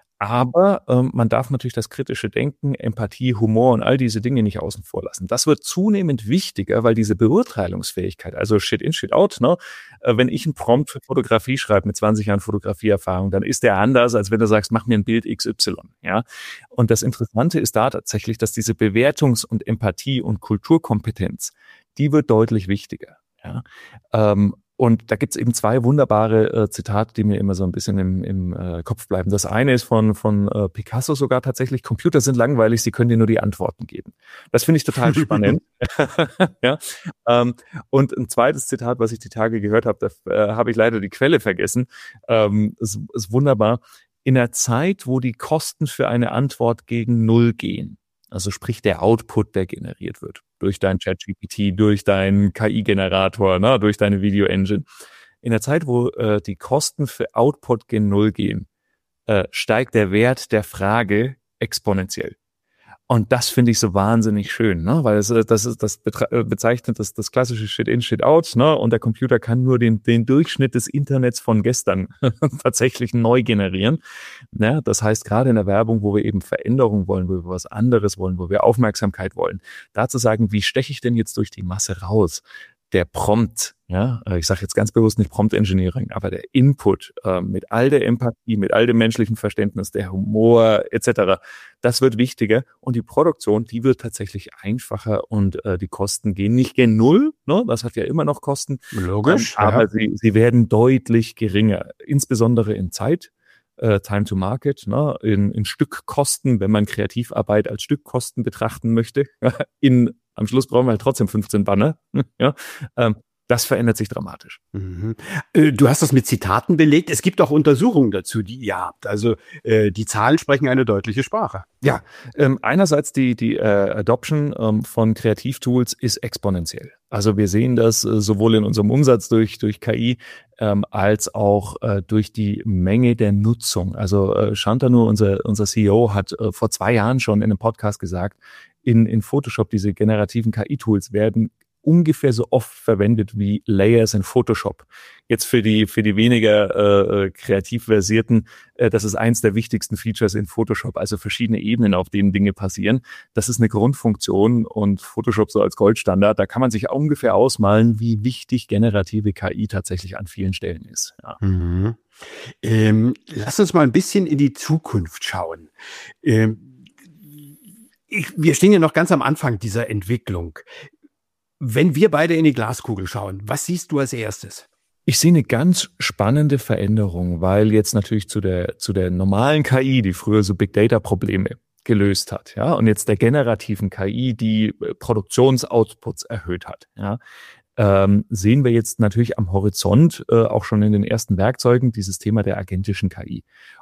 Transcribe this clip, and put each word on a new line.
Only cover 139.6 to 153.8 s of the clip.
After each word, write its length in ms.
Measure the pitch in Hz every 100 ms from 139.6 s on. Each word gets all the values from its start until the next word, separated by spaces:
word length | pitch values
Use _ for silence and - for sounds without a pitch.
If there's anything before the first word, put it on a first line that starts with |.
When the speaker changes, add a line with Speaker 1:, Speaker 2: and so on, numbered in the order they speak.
| 107
Speaker 1:
diese 240 | 107 101
generativen 580 | 95 107 107 104 117 113
K-I-Tools 600 | 110 104 139 - 104 -
werden 380 | 104 107 110 110 - _ _
ungefähr 520 | - 170 160 156 139
so 140 | 117 117
oft 220 | 127 -
verwendet 640 | - - 104 101 113 104 104
wie 260 | 101 104 -
Layers 480 | 98 101 117 110
in 80 | 104
Photoshop. 640 | 95 - - 107 - - _ - - - _
Jetzt 160 | 113
für 160 | - 120
die, 260 | 107 107 104
für 180 | -
die 100 | 107
weniger, 600 | 101 117 120 107 104 98
äh, 500 | - 104 101 98 101 98
äh, 40 |
kreativ 540 | - - 98 95 120
Versierten, 640 | - 107 92 110 110 117 113 - _
äh, 160 | - 117
das 120 | 107
ist 140 | 104 95
eins 240 | 113 117
der 160 | 110 101
wichtigsten 400 | 113 107 - 107
Features 380 | 113 107 107
in 120 | 104 104
Photoshop, 500 | - 113 107 127 -
also 200 | 92 104
verschiedene 440 | 101 - 117 107
Ebenen, 340 | 107 117 110
auf 160 | 90 92
denen 220 | 101 101
Dinge 200 | 98 101
passieren. 480 | 95 98 101 98 127 - - -
Das 140 | - 107
ist 120 | 113
eine 80 | 113
Grundfunktion 960 | 107